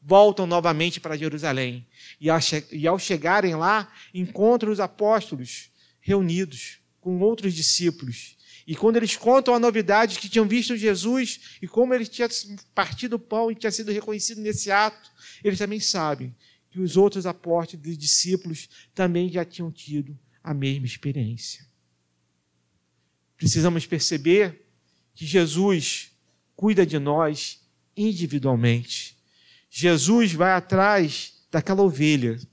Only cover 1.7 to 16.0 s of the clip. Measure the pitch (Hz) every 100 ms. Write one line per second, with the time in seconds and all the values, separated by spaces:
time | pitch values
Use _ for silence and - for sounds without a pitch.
1.7 | 123 120 _ - - 151 160 - 151 143
2.7 | 156 156 185 - 175 160 196 190 160 170
3.7 | 214 202 - - 185 180 - 208 240 220
4.7 | 208 190 - 208 220 - 139 123 - -
5.7 | _ _ _ - 202 185 170 185 127 -
6.7 | - _ _ 180 180 202 226 196 165 160
7.7 | - 175 - 131 117 - _ _ - -
8.7 | 160 214 226 226 - 226 262 262 240 240
9.7 | 220 196 208 233 185 196 226 214 233 233
10.7 | 240 214 190 196 254 247 - - - 185
11.7 | - 247 254 226 - 233 - 202 202 -
12.7 | - 190 - 247 226 233 214 226 226 226
13.7 | 214 214 208 208 214 - 214 214 208 208
14.7 | 196 214 - _ _ - - 202 185 202
15.7 | 214 - 190